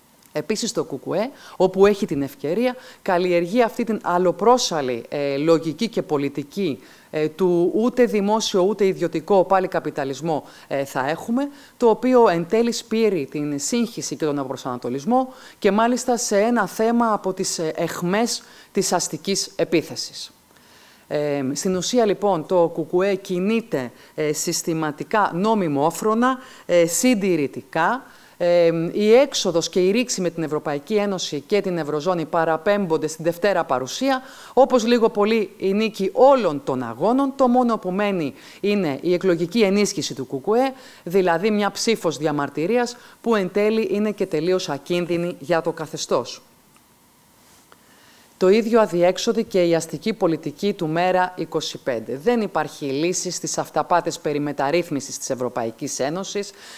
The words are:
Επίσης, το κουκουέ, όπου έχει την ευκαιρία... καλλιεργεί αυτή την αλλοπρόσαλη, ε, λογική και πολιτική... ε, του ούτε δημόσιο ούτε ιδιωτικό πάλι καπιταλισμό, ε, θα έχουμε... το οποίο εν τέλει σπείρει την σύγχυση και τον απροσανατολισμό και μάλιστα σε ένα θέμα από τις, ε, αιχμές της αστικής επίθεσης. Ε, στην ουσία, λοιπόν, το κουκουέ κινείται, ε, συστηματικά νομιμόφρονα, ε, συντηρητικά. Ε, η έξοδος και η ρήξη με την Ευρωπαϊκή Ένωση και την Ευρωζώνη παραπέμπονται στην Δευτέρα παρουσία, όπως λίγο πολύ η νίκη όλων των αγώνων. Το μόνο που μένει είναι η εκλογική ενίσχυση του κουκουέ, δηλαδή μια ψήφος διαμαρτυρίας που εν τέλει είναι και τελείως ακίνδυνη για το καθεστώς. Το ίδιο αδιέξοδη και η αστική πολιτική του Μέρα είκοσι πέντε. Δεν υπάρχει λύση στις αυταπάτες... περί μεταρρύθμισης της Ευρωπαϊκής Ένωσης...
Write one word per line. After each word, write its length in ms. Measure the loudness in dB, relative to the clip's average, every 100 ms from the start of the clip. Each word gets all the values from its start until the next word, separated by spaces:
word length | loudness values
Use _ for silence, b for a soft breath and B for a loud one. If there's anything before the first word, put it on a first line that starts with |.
| _ _ _
Επίσης, 400 | -8 -4 -4 -4
το 120 | -4
κουκουέ, 460 | -6 -6 -4 -4 -4 B B B
όπου 300 | 2 6 4
έχει 200 | 4 -2
την 160 | -4
ευκαιρία... 540 | -6 -6 -4 0 -2 -4 B B
καλλιεργεί 600 | -2 0 2 0 2 2
αυτή 220 | 0 0
την 160 | -4 -4
αλλοπρόσαλη, 1040 | 0 2 2 2 4 4 2 -2 -2 -4 -6
ε, 280 | -4 -2 0
λογική 520 | 2 2 2 -4 -4
και 140 | -4
πολιτική... 760 | -2 -2 -2 -6 -8 -4 -4 -4 B B B
ε, 180 | -4 -2
του 440 | 0 0 2 2
ούτε 300 | 2 2 2
δημόσιο 580 | 2 2 0 0 0 2
ούτε 240 | 2 2 0
ιδιωτικό 580 | 0 -4 -4 2 2
πάλι 240 | 4 2 2
καπιταλισμό, 760 | -2 -4 -4 -6 -4 -4 -4 -6 B B
ε, 160 | -6
θα 240 | -4 -4 -2
έχουμε... 400 | -4 -2 -2 -4 B B B
το 120 | 2
οποίο 400 | 4 4 6 6
εν 180 | 4 0
τέλει 240 | 0 0
σπείρει 560 | -2 -4 0 2 0 -4
την 280 | -4 -4 -4
σύγχυση 580 | -2 -2 -2 -4 -8 -4
και 80 |
τον 140 | -2 -2
απροσανατολισμό 920 | -4 -6 -6 -6 -6 -4 0 0 0 B B B
και 120 | 2
μάλιστα 460 | 4 2 2 0 -2
σε 220 | 0 2
ένα 280 | 2 2 0
θέμα 460 | 0 2 2 2
από 200 | 0 -2
τις, 260 | -4 -4 -4
ε, 140 | -4 -2
αιχμές 640 | -4 -2 -2 0 0 -4 B B B
της 200 | -2 0
αστικής 600 | 0 -2 -6 -4 -4 -4 -4
επίθεσης. 760 | 0 0 -2 -8 -10 -12 -18 _ _ b b b b b b
Ε, 340 | -4 -2 -2 -2
στην 240 | -2 -2 -2
ουσία, 280 | 0 2
λοιπόν, 420 | 2 2 0 0 2
το 240 | 2 2
κουκουέ 400 | 0 -2 0 2
κινείται, 760 | 0 -4 -2 0 -2 -2 -4 -6 -10 B
ε, 180 | B -2
συστηματικά 1000 | -2 -4 -4 -2 -2 -2 -6 -2 0 2
νομιμόφρονα, 1040 | 0 0 2 0 2 0 0 0 2 2 0 B B B
ε, 200 | 2 4
συντηρητικά. 1160 | 2 2 4 2 0 0 -6 -6 0 0 0 -8 B B B
Ε, 280 | 2 4 4 2 0
η 200 | 2 6
έξοδος 560 | 6 6 0 0 0 0
και 120 | 2
η 100 | 2
ρήξη 300 | 2 0 -2
με 100 | -4
την 120 | -4
Ευρωπαϊκή 520 | -4 -4 -2 -4 -2
Ένωση 460 | -2 0 -2 -4 -8
και 200 | -2 0
την 180 | 0 -2
Ευρωζώνη 460 | -2 -2 0 -2
παραπέμπονται 800 | 0 0 2 2 2 0 2 0 -2
στην 180 | -4
Δευτέρα 400 | -4 0 0 0
παρουσία, 580 | 0 -2 -2 -2 -2 -2 B B B
όπως 340 | 4 6 4 4
λίγο 220 | 4 2
πολύ 420 | 2 2 2 -2 -4
η 160 | -2
νίκη 380 | 0 0 -2 -2
όλων 480 | 6 6 6 2 -2
των 180 | -4 -4
αγώνων. 500 | -4 -2 0 2 0 2
Το 120 | 4
μόνο 300 | 4 2 0
που 120 | -2
μένει 440 | -2 0 -2 -4 -8 B B
είναι 380 | -2 0 0 -2
η 120 | -2
εκλογική 480 | 0 2 0 0 2
ενίσχυση 540 | 2 2 0 -2 -6
του 120 | -8 -8
κουκουέ, 460 | -6 -2 0 0 -4 B B
δηλαδή 480 | -2 0 2 2 2
μια 200 | 0 0
ψήφος 460 | -2 -2 0 -2 -2
διαμαρτυρίας 800 | -2 -2 -4 -4 0 0 -2 -6 B B
που 140 | 0
εν 160 | 0 0
τέλει 360 | 0 0 0 0
είναι 200 | -2 -2
και 160 | -2 -4
τελείως 420 | -2 0 0 -2
ακίνδυνη 680 | -6 -4 -2 -2 -2 -4 -6
για 220 | -2 0
το 120 | 0
καθεστώς. 680 | -6 -8 -8 -2 -2 -2 -10 -20 _ _ _ _ _ _ _ _ _ b b b b b b b b b b
Το 120 | 4
ίδιο 320 | 4 4 2
αδιέξοδη 640 | 2 2 2 2 -2 -2
και 180 | 0 0
η 120 | 2
αστική 380 | 0 -2 -6 -6
πολιτική 600 | 0 0 0 -6 -4 -4
του 160 | -2 -2
Μέρα 440 | 0 2 2 0 -4
είκοσι 420 | -6 -6 -6 -8
πέντε. 420 | -6 -4 -6 -4
Δεν 180 | 0 0
υπάρχει 440 | 0 -2 -4 -6
λύση 460 | -6 -2 -2 -2 -6
στις 280 | -6 -6 -6
αυταπάτες... 600 | -4 -2 2 0 0 -4
περί 200 | -4 -2
μεταρρύθμισης 800 | -4 -2 0 0 -2 -6 -6 -8
της 120 | -6
Ευρωπαϊκής 680 | -4 -4 -4 -6 -6 -8 -4
Ένωσης... 520 | -4 -4 -6 -8 -8 -14 B